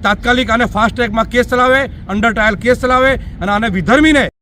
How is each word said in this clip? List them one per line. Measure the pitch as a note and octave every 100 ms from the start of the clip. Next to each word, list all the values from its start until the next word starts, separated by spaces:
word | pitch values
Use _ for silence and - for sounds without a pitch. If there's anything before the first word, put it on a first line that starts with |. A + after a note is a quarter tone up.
તાત્કાલિક | G3+ G3+ A#3+ B3 A#3
આને | A3+ A#3
ફાસ્ટ | G#3 A3 A#3+
ટ્રેકમાં | A#3+ G#3+ A3
કેસ | A#3+ A#3
ચલાવે, | B3 B3+ C4 C4+ - -
અંડર | G3+ A3+
ટ્રાયલ | A3+ A3 G3+
કેસ | A#3 B3
ચલાવે, | B3+ B3+ C4
અને | C4 - - F3+
આને | G3+ A3+
વિધર્મીને | F#3+ D3+ B3+ D#4 D4 G#3+ _